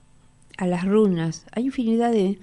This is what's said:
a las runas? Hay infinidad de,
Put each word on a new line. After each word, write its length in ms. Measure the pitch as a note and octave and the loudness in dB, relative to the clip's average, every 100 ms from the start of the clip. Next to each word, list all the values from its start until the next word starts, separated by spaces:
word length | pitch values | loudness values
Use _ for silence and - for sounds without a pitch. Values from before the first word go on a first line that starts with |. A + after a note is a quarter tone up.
| _ - _ _ - - | _ -20 _ _ -20 -6
a 100 | F3+ | -4
las 180 | F3 | -2
runas? 640 | F#3+ G#3 G#3+ E3+ E3 - - | 2 4 4 2 -2 -6 -10
Hay 140 | - C4 | -6 -6
infinidad 440 | C4 A3+ A3+ A#3 | -4 -2 0 2
de, 300 | A3+ F#3 G3 | 2 0 -2